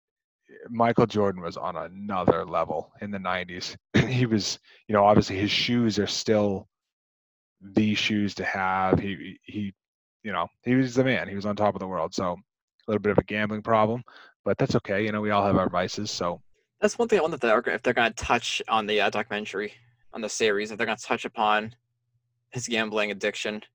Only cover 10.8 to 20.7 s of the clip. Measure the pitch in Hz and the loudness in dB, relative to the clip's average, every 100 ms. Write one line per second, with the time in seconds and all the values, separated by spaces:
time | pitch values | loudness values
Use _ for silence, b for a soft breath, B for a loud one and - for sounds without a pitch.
10.8 | 131 123 131 113 87 98 104 101 104 92 | 2 2 2 0 -4 -6 -4 0 0 0
11.8 | 95 90 85 - 92 85 - _ _ _ | -4 -4 -4 -2 -2 -4 -10 _ _ _
12.8 | - 104 104 98 98 107 107 107 110 110 | -2 0 2 2 2 0 -2 -2 2 4
13.8 | 107 120 - B B B 101 95 135 123 | 4 0 -8 B B B -2 0 2 0
14.8 | - 98 107 107 104 104 98 95 90 87 | 0 -2 -2 -2 0 2 4 4 2 0
15.8 | 92 - 104 - 90 87 - _ _ _ | -2 -4 -6 -4 -4 -6 -12 _ _ _
16.8 | 208 - 233 202 160 151 117 110 - 90 | 0 0 0 2 0 0 2 2 2 -2
17.8 | 131 120 113 113 - 117 - - - 113 | 0 2 2 0 0 0 0 -6 0 0
18.8 | 104 107 101 107 107 104 107 98 104 - | 2 2 0 0 -4 -6 -6 -6 -8 -10
19.8 | _ _ - - 107 - 110 101 107 | _ _ -18 -10 -8 0 0 0 -4